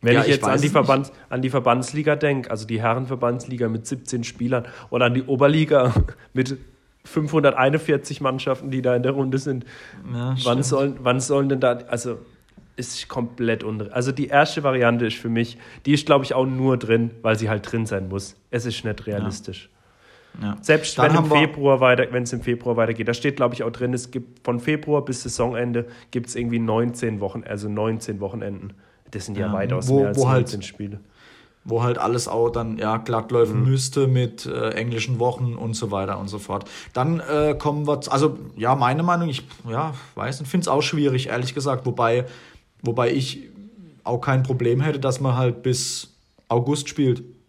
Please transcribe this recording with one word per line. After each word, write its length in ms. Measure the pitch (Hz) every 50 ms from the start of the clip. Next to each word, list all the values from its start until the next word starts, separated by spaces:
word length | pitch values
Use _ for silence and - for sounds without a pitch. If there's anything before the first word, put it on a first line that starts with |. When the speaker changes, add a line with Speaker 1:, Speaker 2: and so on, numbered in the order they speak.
Speaker 1:
Wenn 120 | - 120 120
Speaker 2:
Ja, 80 | 117
Speaker 1:
ich 60 | 113 151
Speaker 2:
ich 80 | 143
Speaker 1:
jetzt 80 | 131 -
an 60 | 104
Speaker 2:
weiß 100 | 131 139
Speaker 1:
die 60 | 143 -
Speaker 2:
es 60 | 180
Speaker 1:
Verbands-, 360 | 151 135 113 139 131 139 -
Speaker 2:
nicht. 100 | - - - _
Speaker 1:
an 100 | - 127
die 80 | 127 127
Verbandsliga 680 | 123 139 123 123 120 123 123 - - 147 151 151 147
denk, 340 | 147 151 147 143 135 120 -
also 160 | - 107 110 110
die 120 | 113 110
Herrenverbandsliga 880 | 113 117 113 127 131 123 135 120 120 120 120 127 123 - 127 120 120 113
mit 180 | 110 113 113 -
siebzehn 360 | 139 127 - - - 123 117
Spielern 440 | - - - 120 123 131 123 117 - - - - -
oder 140 | - 120 123
an 100 | 120 123
die 80 | 127 131
Oberliga 680 | 131 139 123 143 143 151 156 156 151 151 143 127 127 110 - - - -
<laughs> 200 | - - - _
mit 260 | 127 131 127 139 131 - - _ _ _ _ _ _ _
fünfhunderteinundvierzig 1200 | - - 160 151 147 151 160 143 143 127 - 127 135 143 156 156 - 151 143 143 - 147 -
Mannschaften, 480 | 147 135 127 135 - - 131 127 - 139
die 140 | 131 131 120
da 120 | 123 123
in 60 | 123
der 120 | 123 127 135
Runde 260 | 139 135 131 131 135
sind. 260 | 131 147 139 127 120 - - - - - - - - - 123
Speaker 2:
Ja, 140 | 120 120 127
Speaker 1:
Wann 100 | 131 131
Speaker 2:
stimmt. 280 | 127 127 120 127 135
Speaker 1:
sollen, 300 | - 143 135 139 143 135 -
wann 180 | 127 123 123 131
sollen 300 | 127 - 147 139 139 139
denn 100 | 139 131
da, 120 | 131 127 120 120 123 -
also 320 | - 117 - 127 117 - - - _ _ _ _ _ - - _ _
ist 340 | - 127 - - - - -
komplett 540 | - 135 123 117 - - 120 113 113 110 -
unre-, 260 | 107 107 107 107 101
also 200 | - 127 123 131
die 160 | 135 127 147 -
erste 360 | - 143 151 156 - - 147
Variante 440 | 143 131 127 123 117 120 120 120 110
ist 100 | 110 -
für 120 | - 120
mich, 280 | 117 113 117 113 - - - - - - -
die 80 | 139 147
ist, 120 | 147 151
glaub 160 | - 147 139 139
ich, 100 | 139 127
auch 100 | 127 131
nur 320 | 131 131 127 131 131 127 120
drin, 340 | - 110 113 113 113 117 117 - -
weil 140 | 113 113 107
sie 120 | 113 107
halt 200 | 107 104 101 -
drin 140 | - 117 113
sein 220 | 110 110 98 92 92
muss. 280 | 95 98 98 - - _ _ _
Es 140 | - 120 110
ist 180 | 120 110 - -
nicht 140 | 113 104 - - -
Speaker 2:
Ja. 100 | 104 101
Speaker 1:
realistisch. 520 | 104 107 - - - - 90 - - _ _ _ _ _ _ _ _ - - - _ _ _ -
Speaker 2:
Ja. 160 | 107 104 101 -
Speaker 1:
Selbst 360 | - - 156 151 - - - -
Speaker 2:
Dann 80 | 123
Speaker 1:
wenn 60 | 127
im 60 | 147 170
Speaker 2:
haben 120 | 156 156
wir 60 | 151 147
Speaker 1:
Februar 400 | 156 156 156 147 139 139 135 127
weiter, 240 | 131 127 123 120 131 -
wenn's 200 | 123 123 123 117
im 100 | - 120
Februar 360 | - - 123 120 - 123 117 113
weitergeht, 300 | 113 110 117 113 110 104
da 60 | 120
steht, 220 | 117 - 147 139
glaub 160 | - 131 117
ich, 120 | 131 - 123
auch 80 | 117
drin, 220 | 117 - 127 123 127
es 180 | 123 127 -
gibt 340 | - 131 120 - - _ _
von 140 | - 120 120
Februar 420 | 120 - 151 151 151 147 147 147 143
bis 200 | 143 127 - -
Saisonende 640 | 127 - - 120 120 123 117 120 120 120 120 117 120 - - - _
gibt's 240 | - 127 120 - -
irgendwie 240 | 123 120 120 117 117
neunzehn 600 | 113 113 110 113 120 120 120 - - 117 110 101
Wochen, 240 | 101 98 - - -
also 220 | - 101 101 104 107
neunzehn 520 | 104 107 107 110 113 107 110 - 107 98
Wochenenden. 520 | 101 95 98 110 104 101 98 95 95 104 101 - _ _ _ _ _ -
Das 160 | - 107 92
sind 120 | - 101 101
ja 100 | 104 104
Speaker 2:
Ja, 60 | 104
Speaker 1:
weitaus 360 | 98 98 104 - 131 - 127
Speaker 2:
wo, 100 | 131 139
Speaker 1:
mehr 80 | 135 101
als 80 | 104 135
Speaker 2:
wo 120 | 131 127
halt 140 | 131 127 117
Speaker 1:
neunzehn 180 | - - 101
Spiele. 400 | 95 - - - 104 101 101 101 - _ _ _ - - - - - _ _ _ _
Speaker 2:
wo 180 | - 113 117 117
halt 140 | 123 120 -
alles 320 | 69 101 117 123 117 -
auch 200 | - 113 117 120
dann, 280 | 117 120 117 113 110 110
ja, 180 | 110 107 110
glatt 340 | 113 113 - 120 113 110 -
laufen 280 | 123 120 117 117 117 123 127
Speaker 1:
Mhm. 60 | 131
Speaker 2:
müsste 380 | 131 135 131 - - 143 139 131
mit, 380 | 127 127 127 120 113 - -
äh, 240 | - - 123 113 113
englischen 500 | 113 - 113 120 117 113 117 131 127 110
Wochen 340 | 117 123 120 - 127 123 117
und 200 | - - 113 113
so 180 | 110 - 104
weiter 260 | 101 98 95 98 98 98
und 120 | 98 98
so 100 | 95 107
fort. 240 | 101 - 101 98 95 - - - - - -
Dann, 260 | 120 127 151 165 165
äh, 340 | - - 151 151 151 151 147 143
kommen 260 | - 147 147 147 147
wir 140 | 143 147 139
z-, 140 | - - -
also, 260 | 135 147 151 139 - - - -
ja, 180 | - 110 120 131
meine 280 | 139 123 120 131 156 165
Meinung, 240 | 175 175 170 170 165
ich, 160 | 139 127 - - - - - 120
ja, 240 | 113 120 151 160 147 131 - - -
weiß 240 | - 101 120 139 135
nicht, 100 | 151 135
find's 200 | - 185 175 -
auch 120 | 139 139
schwierig, 460 | 151 - - 156 147 143 131 127 131 -
ehrlich 260 | 117 120 123 127 -
gesagt, 320 | 147 135 143 135 127 131
wobei 400 | 127 117 - 120 117 117 123 127 131 - - - - - - _ _ _ _
wobei 300 | - 117 117 117 123 117 -
ich 300 | 139 131 - - - - - - - - - - - 180 165 - - _
auch 160 | - 120 123
kein 240 | - - 131 131 131
Problem 380 | - 131 127 123 117 120 127
hätte, 180 | 139 156 147 143
dass 200 | 135 135 123 127
man 160 | 139 135 120 123
halt 240 | 127 123 117 - -
bis 520 | 127 127 127 - - - - - - _ _ _ _ _ _ _ _
August 420 | 113 123 120 131 147 147 - -
spielt 340 | - - 143 131 123 123 - - - _ _